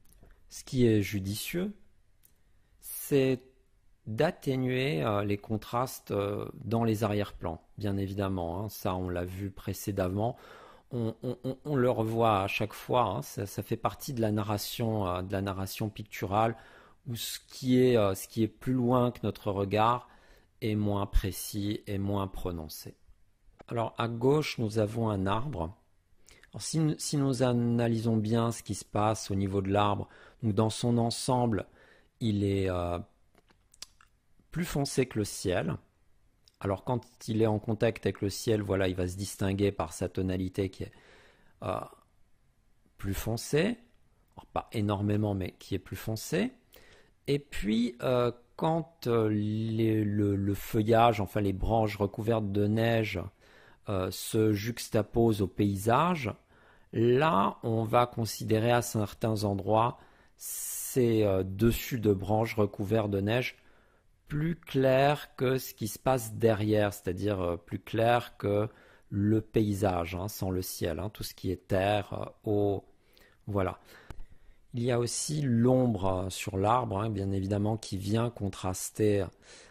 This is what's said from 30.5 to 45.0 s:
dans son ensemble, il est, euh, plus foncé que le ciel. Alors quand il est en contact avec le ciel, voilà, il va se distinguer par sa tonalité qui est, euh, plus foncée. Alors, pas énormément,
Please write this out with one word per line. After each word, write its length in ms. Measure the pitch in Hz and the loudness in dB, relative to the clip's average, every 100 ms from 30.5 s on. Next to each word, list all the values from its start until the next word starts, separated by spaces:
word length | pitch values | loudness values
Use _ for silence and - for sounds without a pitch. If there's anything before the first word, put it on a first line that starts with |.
dans 160 | 104 110 | 2 0
son 280 | - 123 120 | 0 0 2
ensemble, 680 | 117 113 - 127 120 104 - - - - _ _ | 0 -2 0 2 2 0 -4 -12 -20 -20 _ _
il 240 | 117 104 101 | -2 2 2
est, 240 | 98 95 | 2 0
euh, 300 | 90 87 87 - _ _ _ _ _ _ _ - _ _ _ _ _ _ | 0 -2 -4 -6 _ _ _ _ _ _ _ -20 _ _ _ _ _ _
plus 140 | - 175 | -6 -4
foncé 400 | 151 139 - 127 | -2 0 0 0
que 140 | 113 | -2
le 60 | 104 | -4
ciel. 500 | - 98 90 151 - - _ _ _ _ _ _ _ | -4 -2 0 -2 -6 -10 _ _ _ _ _ _ _
Alors 240 | 98 95 | -2 -2
quand 220 | - 123 - _ - | 0 -4 -4 _ -4
il 160 | 110 | 2
est 40 | 110 | 2
en 120 | 107 | 2
contact 480 | - 107 117 104 98 | -2 0 0 0 -2
avec 140 | 95 | -2
le 100 | 101 | -2
ciel, 320 | - - 107 | -2 0 0
voilà, 240 | 101 98 95 | 2 0 0
il 80 | 92 | 0
va 120 | 90 | -2
se 80 | 92 | -4
distinguer 560 | 98 - 98 98 101 | -8 -4 -2 2 0
par 220 | 98 80 | 0 -6
sa 160 | - 90 | -4 -6
tonalité 600 | - 95 92 92 - 95 | -2 -2 -2 -2 -2 -4
qui 140 | - | -4
est, 80 | 95 - - - - _ _ _ | -12 -12 -20 -20 -20 _ _ _
euh, 180 | 104 - - - _ _ _ _ _ _ _ _ _ _ | -6 -6 -6 -14 _ _ _ _ _ _ _ _ _ _
plus 160 | 98 | -6
foncée. 640 | 98 - 117 - 147 190 240 - _ _ _ _ - | -4 -4 -6 -2 0 0 -4 -12 _ _ _ _ -20
Alors, 120 | - | -10
pas 200 | 85 - | -8 -6
énormément, 640 | 117 104 101 | -2 0 0